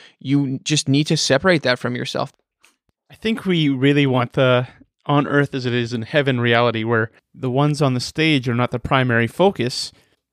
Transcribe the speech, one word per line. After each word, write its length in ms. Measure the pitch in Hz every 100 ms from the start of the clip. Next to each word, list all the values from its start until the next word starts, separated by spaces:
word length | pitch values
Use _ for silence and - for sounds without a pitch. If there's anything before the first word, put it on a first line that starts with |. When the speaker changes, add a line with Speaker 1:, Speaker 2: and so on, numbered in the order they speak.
| - _
Speaker 1:
you 400 | 131 143 135 131
just 240 | - 151 -
need 180 | 139 151
to 100 | 160
separate 460 | - 139 190 165
that 160 | 127 123
from 160 | 120
yourself. 380 | 123 123 - 139 _ _ _ _ _ _ _ _
Speaker 2:
I 60 |
think 300 | - 220 226
we 240 | 185 175 147
really 380 | 131 139 143 139
want 260 | 127 123
the 340 | - 131 123 123 - _ _ -
on 200 | 147 135
earth 280 | 143 143
as 120 | 135 123
it 60 |
is 200 | 120 113
in 100 | 120
heaven 360 | 110 156 135 123
reality 460 | 120 117 120 110
where 260 | 110 117 110 _ _
the 160 | 135 127
ones 300 | 127 147 147
on 140 | 139
the 60 | 123
stage 480 | - - 160 143 123
are 60 |
not 160 | 120 123
the 80 | 120
primary 480 | - 135 123 117 117
focus, 640 | - 190 - 120 - - _ _ _ _